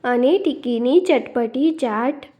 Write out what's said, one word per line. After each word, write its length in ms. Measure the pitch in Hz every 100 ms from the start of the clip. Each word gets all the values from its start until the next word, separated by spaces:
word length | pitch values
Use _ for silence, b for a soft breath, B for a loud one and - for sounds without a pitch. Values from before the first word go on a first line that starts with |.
અને 300 | 254 247 254 370
ટિક્કીની 600 | 339 262 247 233 240 330
ચટપટી 720 | 359 277 - 247 226 254 311 311
ચાટ. 500 | 247 214 247 294 -